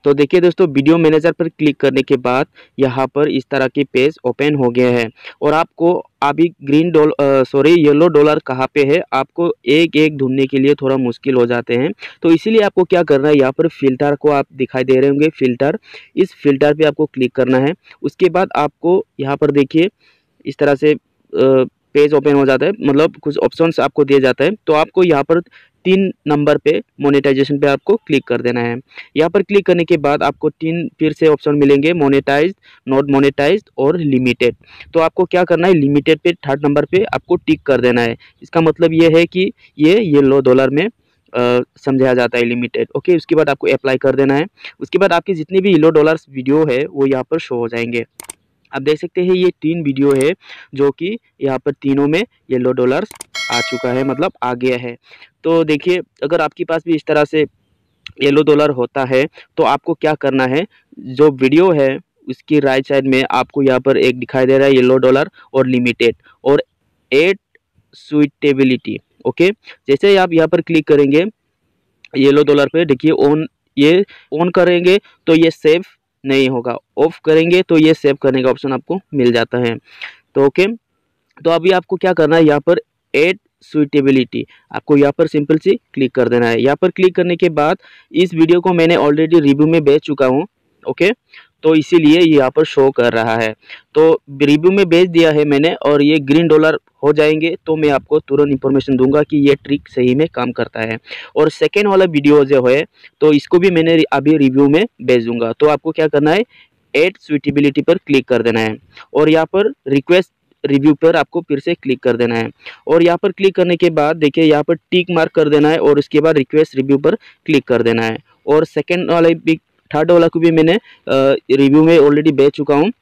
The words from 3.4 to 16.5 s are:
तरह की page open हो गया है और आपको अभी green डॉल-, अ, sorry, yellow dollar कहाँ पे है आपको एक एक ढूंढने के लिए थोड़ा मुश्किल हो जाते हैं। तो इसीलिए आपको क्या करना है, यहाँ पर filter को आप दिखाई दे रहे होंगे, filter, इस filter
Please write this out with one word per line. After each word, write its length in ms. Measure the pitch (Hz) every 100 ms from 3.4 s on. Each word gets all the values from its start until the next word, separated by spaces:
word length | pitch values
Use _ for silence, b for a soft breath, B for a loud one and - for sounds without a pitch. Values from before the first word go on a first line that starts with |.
| -
तरह 180 | 139 131
की 160 | 147
page 340 | 139 131 139 160
open 300 | 123 120 143
हो 160 | 147 123
गया 200 | 120 123
है 180 | 123 113 _ B B
और 100 | 147
आपको 520 | 156 165 - 170 180 - _
अभी 320 | 143 147 170 -
green 260 | 139 147 170
डॉल-, 220 | 160 151 -
अ, 220 | 139 135
sorry, 280 | 127 139 143
yellow 380 | 175 147 147 170
dollar 300 | 147 151 151
कहाँ 300 | - 127 131
पे 100 | 147
है 180 | 139 160 -
आपको 420 | 131 131 - 170 - -
एक 300 | 147 170 147
एक 200 | 156 151
ढूंढने 300 | 131 131 135
के 120 | 139
लिए 160 | 135
थोड़ा 220 | 147 135 135
मुश्किल 380 | 123 117 143
हो 120 | 127 120
जाते 280 | 120 117
हैं। 180 | 120 147 208 B B
तो 80 | 165
इसीलिए 300 | 165 214 226
आपको 240 | 202 190
क्या 180 | 180 180
करना 260 | 165 143 147
है, 100 | 147
यहाँ 140 | 131
पर 160 | 135 160
filter 460 | - 135 127 143
को 160 | 143 151
आप 160 | 143 -
दिखाई 320 | 131 131 131
दे 160 | 127 131
रहे 100 | 139
होंगे, 180 | 139 151
filter, 500 | - 131 120 139 - B B B -
इस 180 | 190
filter 400 | _ 147